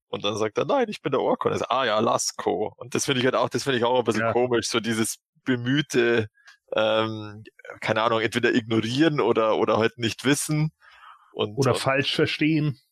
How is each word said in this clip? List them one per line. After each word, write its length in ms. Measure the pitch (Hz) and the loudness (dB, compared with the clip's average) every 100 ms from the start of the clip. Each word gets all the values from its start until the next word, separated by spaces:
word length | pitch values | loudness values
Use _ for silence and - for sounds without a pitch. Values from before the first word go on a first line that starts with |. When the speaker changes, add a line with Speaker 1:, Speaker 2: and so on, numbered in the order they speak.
| _ | _
Speaker 1:
und 160 | 107 | -6
dann 120 | 98 - | -4 -2
sagt 220 | 110 - | -4 -2
er, 60 | |
„Nein, 220 | 143 277 220 | 0 0 -2
ich 120 | - | -4
bin 120 | 156 | -4
der 80 | 131 | 0
Orko.“ 280 | 98 170 - | 0 0 -2
Und 60 | |
er 40 | 101 | -2
sagt, 120 | - | -2
„Ah 140 | 127 | -2
ja, 160 | 123 107 | 0 0
Lasko.“ 720 | 117 127 - - 104 95 104 - | 2 0 -2 -4 -4 -2 -4 -8
Und 180 | 120 | -6
das 100 | 123 | -4
finde 160 | - 131 | -2 0
ich 40 | |
halt 120 | 123 107 | 2 0
auch, 120 | 127 | 0
das 140 | 127 | -2
finde 140 | 139 123 | -2 0
ich 60 | |
auch 140 | 117 127 | 2 2
ein 60 | |
bisschen 180 | 120 107 | 2 0
Speaker 2:
Ja. 100 | 113 | 0
Speaker 1:
komisch, 360 | 120 123 117 - | 2 2 0 0
so 120 | 120 | -2
dieses 360 | 110 110 110 - _ _ | 0 0 -2 -6 _ _
bemühte, 840 | - 123 120 143 147 127 117 117 107 _ - - _ | -4 -2 0 -2 0 2 2 2 -2 _ -20 -20 _
ähm, 680 | - 107 110 110 110 104 104 110 - - 104 | 0 2 0 -2 -6 -12 -16 -20 -20 -20 -8
keine 220 | - 110 | -2 0
Ahnung, 180 | 113 113 | 2 2
entweder 320 | 110 117 117 | 0 0 2
ignorieren 680 | 123 110 113 113 127 160 143 | 2 2 0 0 2 2 4
oder, 360 | 110 113 110 85 | 2 4 2 2
oder 220 | 110 110 | 2 2
halt 200 | 113 - | 0 0
nicht 260 | 113 - | -4 -2
wissen. 480 | 123 143 - 151 156 - - - - - _ | 0 0 0 -2 -2 -6 -20 -20 -20 -20 _
Und, 240 | - 107 110 | -6 -4 0
Speaker 2:
Oder 160 | 131 | 0
Speaker 1:
und 40 | - | 0
Speaker 2:
falsch 360 | 135 135 139 - | 0 0 -2 0
verstehen. 640 | 151 - 156 156 151 - _ | -2 0 0 2 -2 -4 _